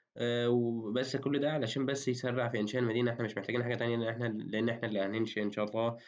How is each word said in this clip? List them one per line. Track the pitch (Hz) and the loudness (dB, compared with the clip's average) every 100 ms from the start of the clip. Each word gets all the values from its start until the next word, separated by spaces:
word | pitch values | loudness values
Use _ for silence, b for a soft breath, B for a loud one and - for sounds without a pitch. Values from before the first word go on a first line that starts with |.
| b - | b -4
آه، | 120 120 120 | 0 2 4
وبس | 120 117 117 110 117 123 131 | 4 2 0 -2 -2 0 0
كل | 139 143 | 0 2
ده | 143 | 2
علشان | 156 113 139 131 | 0 -2 0 0
بس | 139 - | 0 0
يسرع | 123 127 123 117 | 0 0 0 0
في | 117 | 0
إنشاء | 107 127 | 0 2
المدينة، | 120 113 117 | 2 2 2
إحنا | 117 113 | 0 -2
مش | - | -2
محتاجين | - 120 | -2 -2
حاجة | 120 120 | 0 0
تانية، | 117 117 | 0 0
لأن | 113 | 0
إحنا، | 113 117 | -2 -2
لأن | 107 107 107 113 | -2 -2 0 0
إحنا | 117 113 | 0 -2
اللي | 104 | 0
هننشئ | 98 110 110 107 | 0 0 -2 0
إن | 104 | -2
شاء | 104 104 | -2 -2
الله | 113 117 117 | 0 -2 -2